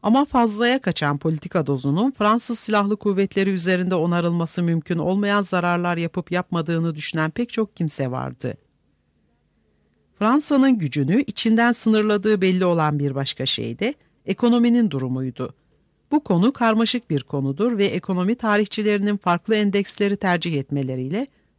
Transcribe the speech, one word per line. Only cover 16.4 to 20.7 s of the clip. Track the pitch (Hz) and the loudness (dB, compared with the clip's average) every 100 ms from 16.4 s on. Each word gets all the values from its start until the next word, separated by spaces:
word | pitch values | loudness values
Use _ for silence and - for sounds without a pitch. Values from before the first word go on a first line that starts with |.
| 208 | 2
karmaşık | 277 226 220 226 247 - | 2 2 2 2 -2 -2
bir | 147 | -4
konudur | - 143 135 139 226 226 | -2 -4 -2 0 -2 0
ve | 196 | 0
ekonomi | 180 - 180 180 | -2 -4 -2 0
tarihçilerinin | 240 220 208 208 - 214 208 202 202 | -2 0 0 0 -2 0 0 0 -2
farklı | - 175 - | 0 0 0
endeksleri | 220 208 196 196 - 202 196 | 0 2 0 -4 -2 -2 0
tercih | 196 175 165 151 | 0 0 0 -4
etmeleriyle | 135 | -2